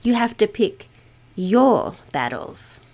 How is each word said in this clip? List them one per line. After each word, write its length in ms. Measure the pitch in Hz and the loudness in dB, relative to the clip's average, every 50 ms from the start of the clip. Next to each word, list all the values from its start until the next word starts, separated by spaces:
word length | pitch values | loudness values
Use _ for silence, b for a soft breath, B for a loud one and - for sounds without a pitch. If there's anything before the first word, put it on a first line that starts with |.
| _ | _
You 120 | 240 240 | 0 0
have 200 | 233 226 240 240 | 2 0 -2 0
to 100 | _ 214 | _ 0
pick 400 | 214 - - 226 170 - - - - b b b b b b b _ _ | 0 0 -2 -2 -2 -2 -6 -20 -20 b b b b b b b _ _
your 600 | - 185 180 196 240 254 269 233 - - - - - - - | -8 -4 2 2 4 6 6 4 4 0 -4 -8 -14 -20 -10
battles 680 | - 143 127 120 123 - - - 117 - - - - - _ _ | -6 -4 -4 -4 -6 -8 -12 -14 -14 -16 -16 -16 -16 -20 _ _